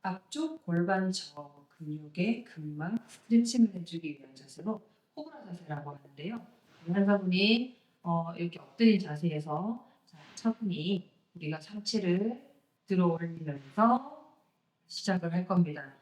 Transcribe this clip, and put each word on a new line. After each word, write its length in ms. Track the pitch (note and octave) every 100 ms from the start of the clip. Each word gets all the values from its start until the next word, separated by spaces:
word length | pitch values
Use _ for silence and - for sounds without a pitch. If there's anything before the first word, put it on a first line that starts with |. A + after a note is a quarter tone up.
앞쪽 600 | F#3+ F#3 _ D4 D#4+ D#4+
골반 480 | - E3+ F3 F#3+ F#3+
저어 540 | F#3 - - C#3+ - _
근육의 760 | _ D3+ D3+ D3+ F3 G3 A#3
근막 640 | - - D3+ D3 E3+ A3+ -
스트레칭을 640 | - _ A#3 A#3 B3 A3
해주기 440 | F#3 E3+ E3 D#3+ D3
위한 160 | -
자세로 480 | - - - F#3 A3 _ _ _
코브라 300 | - D4+ D4+
자세라고 480 | G3 F3 - D3 C#3+
하는데요. 520 | C#3+ - - D#3+ A#3 - _ _ _ E3
환자분이, 920 | F#3+ G3 G3+ F#3 F3+ G3+ A#3 B3+ - _ _
어, 320 | F3 E3+ E3
이렇게 240 | E3+ F3 -
엎드린 400 | - - A3+ G3+
자세에서, 880 | - D3+ E3+ D3+ D#3 D3+ G3+ A#3 - _
자, 140 | _ - -
차분히 760 | - A3+ A3+ G#3+ D#3 E3 G3 - _ _
우리가 260 | E3+ D3+ D#3
상체를 840 | - G#3 - A3 F3+ F3+ A3 B3 - _ _ _ _
들어 200 | F#3 F3
올리면서 1300 | E3 E3+ E3 D#3 C#3 - - A3+ B3+ - - - _ _ _ _ _ _
시작을 440 | - - F3+ E3+
할 140 | E3+ F3+
겁니다. 480 | F3+ D#3+ D3 C#3 -